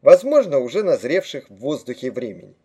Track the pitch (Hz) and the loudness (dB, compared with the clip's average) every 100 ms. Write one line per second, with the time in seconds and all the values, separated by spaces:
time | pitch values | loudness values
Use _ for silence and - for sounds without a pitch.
0 | 139 180 226 294 220 143 123 165 202 131 | 8 6 6 0 2 -2 -2 -4 -2 -2
1 | 117 170 - 143 - 98 127 151 - 120 | -2 -4 -4 -14 -18 -14 -8 -8 -8 -10
2 | 127 123 120 90 95 _ | -8 -8 -10 -14 -20 _